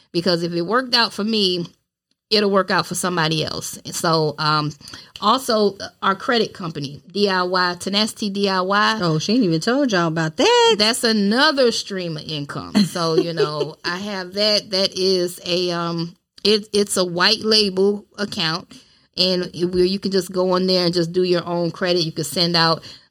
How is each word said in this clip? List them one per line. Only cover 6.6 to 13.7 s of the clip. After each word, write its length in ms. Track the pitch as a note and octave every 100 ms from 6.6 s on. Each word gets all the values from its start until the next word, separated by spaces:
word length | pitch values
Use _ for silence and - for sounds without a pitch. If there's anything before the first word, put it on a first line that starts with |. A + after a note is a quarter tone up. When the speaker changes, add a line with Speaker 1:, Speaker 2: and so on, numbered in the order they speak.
| E3+ D#3 C#3 D3 -
Speaker 1:
D 160 | G3 G3+
I 140 | F#3
Y, 340 | F3+ F#3 F3+ F3
Tenacity 520 | G3 G3+ G#3+ - G#3+
D 180 | G3 G3
I 120 | F#3+
Y. 380 | F#3 G3+ G#3+ A3
Speaker 2:
Oh, 160 | F3 D#3
she 160 | -
ain't 100 | A#3+
even 160 | F#3+ D#3+
told 320 | A3+ C4 C#4
y'all 160 | F#3 E3+
about 280 | E3 D#3+ -
that. 400 | F4+ A#4+ A#4 A4
Speaker 1:
That's 260 | G#3+ A#3
another 680 | A#3 A3 G3+ A#3 D#4 C#4 B3
stream 440 | A3+ - F#3+ F3 D#3
of 80 |
income. 500 | D3 D3+ C#3+ - F2+ G#3
So, 380 | F3 F3+ E3
you 180 | D#3+ E3+
know, 440 | E3 D3+ D3+ C#3+